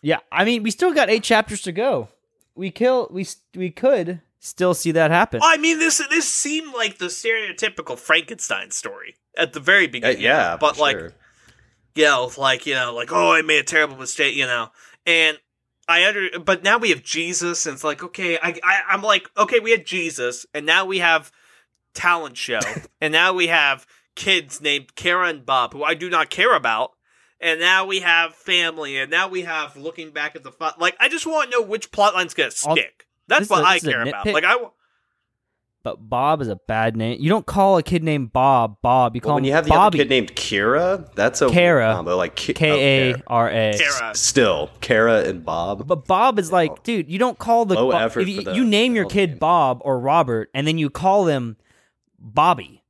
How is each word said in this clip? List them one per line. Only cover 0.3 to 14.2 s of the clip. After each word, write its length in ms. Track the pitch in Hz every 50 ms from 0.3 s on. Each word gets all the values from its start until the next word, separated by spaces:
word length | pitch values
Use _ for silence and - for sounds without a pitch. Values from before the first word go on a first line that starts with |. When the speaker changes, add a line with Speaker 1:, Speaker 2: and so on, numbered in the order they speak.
Speaker 1:
I 120 | - 170 190
mean, 180 | 220 240 233 208
we 60 | 226
still 200 | - - 339 370
got 160 | 311 302 262 190
eight 140 | 220 233
chapters 400 | 208 - 226 214 214 - 214 202
to 100 | - 185
go. 360 | 165 175 226 277 233 135 110 - _ _ _ _ _ _ _ _ _
We 160 | - 185 190
kill, 380 | - - 233 247 262 254 220 -
we 120 | - 185
s-, 140 | 196 - - _ _ _ _
we 160 | 180 185 180
could 500 | 160 - - 262 285 220 170 165 180 165 _ _ _ _
still 340 | - - - - 180 180 170
see 160 | - - 165
that 180 | 160 165 160 151
happen. 300 | 165 175 208 - - -
Speaker 2:
I 140 | 302 320 330 302
mean, 200 | 302 320 330 311
this, 240 | 330 320 302 - 302 277
this 180 | 294 330 311 -
seemed 460 | - - - 285 302 311 320 302 262
like 240 | 240 226 214 196 _
the 80 | 185
stereotypical 920 | 175 175 - - 226 226 220 214 196 170 - - 214 208 - 156 - 123 -
Frankenstein 720 | - - 160 170 165 - 233 - - - 107 95 95 95
story 440 | - - - 110 98 - - - - _ _ _ _
at 160 | - 160 156
the 80 | - -
very 260 | 139 147 190 202 185
Speaker 3:
Uh, 40 | 143
Speaker 2:
beginning. 300 | 117 123 120 127 127 101
Speaker 3:
yeah, 340 | 113 123 - 156 104 87 85
Speaker 2:
but 180 | - 151 147 -
Speaker 3:
for 40 | -
Speaker 2:
like, 160 | 151 139 120 92
Speaker 3:
sure. 140 | 82 82 - _ _ _ _ _ _ _ _ _ _ _ _ _ _ _ _
Speaker 2:
you 100 | 156 151
know, 260 | 147 143 127 123 127 127 139
like, 280 | 135 135 131 123 -
you 80 | 151 139
know, 200 | 131 127 123 120
like, 180 | 117 120 120
"Oh, 180 | 160 - 175 170
I 100 | 165 160
made 160 | 160 156 156 147
a 40 | 139
terrible 320 | - 170 156 151 147 139
mistake," 380 | 131 131 120 - -